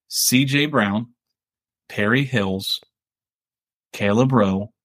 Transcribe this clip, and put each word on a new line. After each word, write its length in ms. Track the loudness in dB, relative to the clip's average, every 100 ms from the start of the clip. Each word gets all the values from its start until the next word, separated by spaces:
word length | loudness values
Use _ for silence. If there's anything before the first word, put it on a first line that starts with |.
| -10
C 360 | -4 2 2
J 220 | 2 0 0
Brown, 420 | 0 0 0 -4 _ _ _ _ _ _ _ -12
Perry 360 | -4 0 0
Hills, 560 | 0 -2 -2 -4 -6 -8 _ _ _ _ _ _ _ _ _ _ _
Caleb 400 | -4 0 2 2
Rowe, 400 | 4 2 0 -6 _